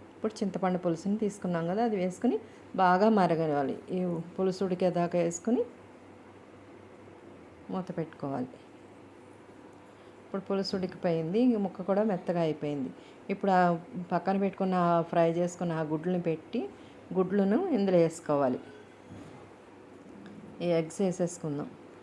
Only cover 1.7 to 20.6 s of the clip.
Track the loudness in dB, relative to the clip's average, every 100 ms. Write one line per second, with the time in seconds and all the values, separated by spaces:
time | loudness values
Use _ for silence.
1.7 | 0 0 0 -2 -2 0 0 -4 -20 -6
2.7 | 2 4 6 6 6 4 2 0 0 0
3.7 | -4 -6 -2 -2 -2 -6 -2 -2 0 -2
4.7 | 0 2 2 2 2 0 -2 0 0 0
5.7 | -6 -20 -20 -20 -20 -20 -20 -20 -20 -20
6.7 | -20 -20 -20 -20 -20 -20 -20 -20 -18 -8
7.7 | -8 -6 -6 -8 -6 -6 -4 -6 -10 -20
8.7 | -20 -20 -20 -20 -20 -20 -20 -20 -20 -20
9.7 | -20 -20 -20 -20 -20 -10 -8 -4 -2 -2
10.7 | -4 -6 -4 -2 0 0 2 4 4 0
11.7 | -4 0 2 2 0 0 0 0 0 -4
12.7 | -4 -6 -10 -20 -12 -8 -2 2 4 4
13.7 | 2 -4 -10 -4 -2 0 0 0 0 0
14.7 | 2 4 4 2 4 4 2 0 -2 -4
15.7 | -2 -2 -2 0 0 0 -4 -4 -6 -6
16.7 | -10 -20 -20 -6 0 2 2 4 2 2
17.7 | 2 4 6 4 2 0 2 2 0 -6
18.7 | -20 -20 -20 -20 -18 -18 -20 -20 -20 -20
19.7 | -20 -20 -20 -20 -20 -18 -18 -16 -6